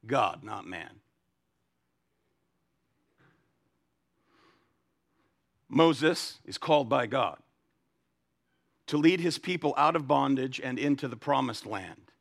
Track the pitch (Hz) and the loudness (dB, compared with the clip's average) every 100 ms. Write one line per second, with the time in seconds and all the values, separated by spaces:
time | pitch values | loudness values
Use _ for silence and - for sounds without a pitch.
0 | 110 131 104 85 107 101 90 90 - - | -2 0 2 0 -12 -12 -10 -12 -14 -20
1 | _ _ _ _ _ _ _ _ _ _ | _ _ _ _ _ _ _ _ _ _
2 | _ _ _ _ _ _ _ _ _ _ | _ _ _ _ _ _ _ _ _ _
3 | _ _ _ _ _ _ _ _ _ _ | _ _ _ _ _ _ _ _ _ _
4 | _ _ _ _ _ _ _ _ _ _ | _ _ _ _ _ _ _ _ _ _
5 | _ _ _ _ _ _ _ 123 165 139 | _ _ _ _ _ _ _ 4 4 4
6 | 156 170 - - - - - 151 131 135 | 0 0 -6 -14 -16 -12 2 2 4 0
7 | 120 135 104 76 _ _ _ _ _ _ | 0 -2 -2 -4 _ _ _ _ _ _
8 | _ _ _ _ _ _ _ _ - 151 | _ _ _ _ _ _ _ _ -4 4
9 | 156 185 170 151 - 180 151 135 151 160 | 4 4 0 -4 -4 -2 -2 2 2 2
10 | 135 139 139 135 131 127 127 123 143 139 | 2 2 2 0 -4 -6 -8 -4 0 0
11 | 135 117 - 139 131 113 - 104 90 78 | -2 -8 -2 0 0 -6 -8 -8 -10 -16
12 | - _ | -20 _